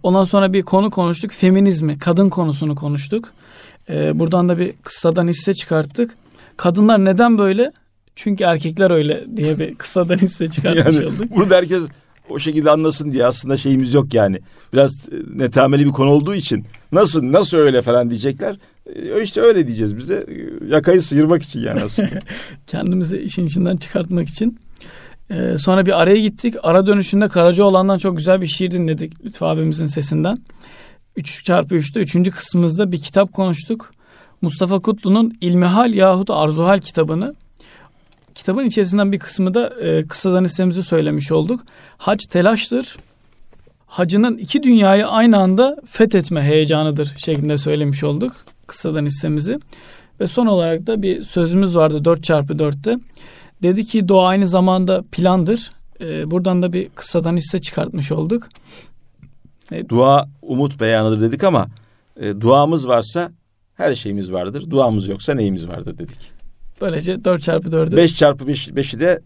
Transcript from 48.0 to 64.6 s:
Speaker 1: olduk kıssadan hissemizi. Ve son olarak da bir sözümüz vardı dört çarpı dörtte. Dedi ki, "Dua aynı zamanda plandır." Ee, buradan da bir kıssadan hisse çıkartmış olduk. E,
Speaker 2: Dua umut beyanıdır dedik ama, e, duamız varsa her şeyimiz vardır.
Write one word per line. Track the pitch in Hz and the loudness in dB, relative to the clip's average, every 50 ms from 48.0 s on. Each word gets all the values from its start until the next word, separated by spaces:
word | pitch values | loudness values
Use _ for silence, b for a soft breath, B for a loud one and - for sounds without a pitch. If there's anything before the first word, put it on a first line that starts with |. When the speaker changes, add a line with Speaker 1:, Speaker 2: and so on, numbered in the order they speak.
| 151 | -2
Speaker 1:
olduk | 147 143 156 226 254 - - - - _ _ _ | -4 -2 -2 -4 -6 -6 -12 -20 -20 _ _ _
kıssadan | - - - - 165 156 151 147 | -16 -14 -8 -6 -4 -4 -2 -4
hissemizi. | 147 139 139 - 156 151 151 147 196 254 302 - b b b b b b b b b b _ | -4 -4 -4 -4 -4 -2 -2 -2 -4 -6 -6 -8 b b b b b b b b b b _
Ve | 202 | -6
son | 180 - 247 240 | -4 0 0 0
olarak | 220 202 180 165 165 165 165 165 | 2 2 2 0 0 -2 -4 -4
da | 226 226 214 | -4 -4 -2
bir | 196 190 180 - | -2 -4 -4 -4
sözümüz | - - - 180 170 165 175 190 196 185 175 | -8 -4 -2 -2 0 2 2 0 0 2 2
vardı | 170 156 156 151 151 147 | 2 2 2 0 0 2
dört | 175 170 165 165 | 2 0 0 0
çarpı | - 160 151 143 143 156 151 | 0 0 0 0 -2 -2 -2
dörtte. | 156 147 143 143 - 220 240 247 - - b b b b b b b b b _ | -2 -2 -2 -4 -4 -4 -4 -4 -6 -16 b b b b b b b b b _
Dedi | 180 180 185 208 220 | 0 0 0 0 -2
ki, | - - 220 190 175 | -2 0 0 2 4
"Dua | 196 190 185 185 | 4 4 4 4
aynı | 190 196 196 | 2 2 0
zamanda | 180 175 185 180 190 185 185 185 180 190 185 - - | 2 2 2 2 2 2 2 2 0 0 -2 -2 -6
plandır." | - - 175 185 185 185 165 175 226 233 226 - - - - - - - | -4 0 2 2 2 2 2 0 -2 -2 -4 -12 -18 -20 -20 -20 -16 -12
Ee, | 175 160 151 156 151 151 | -10 -8 -6 -6 -6 -2
buradan | 170 185 180 185 185 180 | -2 -2 0 0 0 0
da | 180 180 | 0 0
bir | 170 180 196 - | -2 -4 -6 -6
kıssadan | _ - - - - 170 160 165 170 | _ -12 -10 -4 -4 -2 -2 0 -2
hisse | 175 151 - - 185 | -2 -2 -4 -6 -6
çıkartmış | - - - - 165 - - 165 139 139 | -6 -6 -6 -6 -6 -6 -6 -8 -6 -4
olduk. | 151 156 156 165 226 240 226 - B B B B B B B B B - _ _ _ _ - - - - _ - _ _ _ - | -4 -4 -2 -4 -4 -6 -6 -10 B B B B B B B B B -20 _ _ _ _ -20 -20 -20 -20 _ -20 _ _ _ -12
E, | 160 170 - - | -12 -12 -6 -2
Speaker 2:
Dua | 113 120 131 135 139 143 - - - _ | 2 4 4 6 4 4 2 -2 -14 _
umut | - - 127 127 143 139 143 - | -10 -6 -2 -2 -2 -2 -2 -2
beyanıdır | 113 113 113 110 107 110 110 107 | 0 0 2 2 2 0 0 0
dedik | 110 113 120 - 196 | 0 0 0 0 0
ama, | 190 165 117 95 - b b b b b b b b _ - | 2 2 0 -2 -4 b b b b b b b b _ -10
e, | 117 104 101 101 | -8 -8 -8 -2
duamız | 110 117 131 139 143 151 165 156 131 123 | 2 4 6 6 4 2 0 -2 0 0
varsa | 123 117 107 - - 170 175 170 170 _ _ _ _ _ _ _ _ | 0 0 0 -2 -6 -6 -8 -8 -12 _ _ _ _ _ _ _ _
her | - - 151 131 | -4 -2 -2 -2
şeyimiz | - - 104 101 101 95 92 | -2 -6 -8 -6 -6 -6 -6
vardır. | 92 90 90 95 110 147 | -6 -6 -6 -6 -8 -10